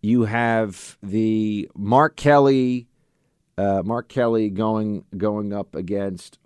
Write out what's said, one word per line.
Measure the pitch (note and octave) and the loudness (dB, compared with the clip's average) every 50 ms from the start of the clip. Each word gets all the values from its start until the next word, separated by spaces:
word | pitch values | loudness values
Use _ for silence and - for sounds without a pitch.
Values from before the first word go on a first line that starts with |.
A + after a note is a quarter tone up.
| - | 2
You | G#2 A#2 B2 A2+ | 2 2 2 2
have | G#2 A2 A#2 A#2 A#2 A2+ A2+ A2+ G#2 F#2 - - - - _ - | 2 0 0 0 2 2 0 0 -2 -4 -12 -18 -20 -20 _ -12
the | G2+ F#2 A2 A2 A2 A2 A2 G#2+ G#2+ G#2 G#2 - - _ | -4 -2 0 0 0 0 0 0 -2 -2 -4 -6 -8 _
Mark | - G2+ G2 A#2 C3 D3+ D#3 _ | -8 -2 2 4 4 4 4 _
Kelly, | - - D3 D3 C#3+ C#3+ C#3 C#3 C3 B2+ B2+ B2 B2 A#2+ _ _ _ _ _ _ _ _ _ _ _ _ _ _ | 0 2 4 6 6 6 6 4 4 2 0 -2 -4 -6 _ _ _ _ _ _ _ _ _ _ _ _ _ _
uh, | - G2 G2+ G2 G2 F2 | -2 0 0 0 0 0
Mark | G2 A2+ A#2+ B2 _ | -2 -4 -6 -6 _
Kelly | - C#3 B2 A#2 A2+ A2+ A2 G#2+ | -2 0 0 2 2 0 0 -2
going, | G2 F#2 A2 A2 A2 A2 G#2+ G#2+ G#2 G2 - _ - | -2 -2 -2 0 0 0 -2 -4 -4 -6 -8 _ -10
going | G2 F#2 G#2+ G#2 G#2+ G#2 G#2 G2+ | -4 -4 -2 -2 -2 -6 -6 -6
up | G2+ G2 _ - | -8 -8 _ -10
against | D2+ F#2 F2 G2+ G2+ G2 G2 F#2+ F2 - - _ _ _ | -10 -8 -6 -4 -4 -4 -4 -6 -10 -14 -20 _ _ _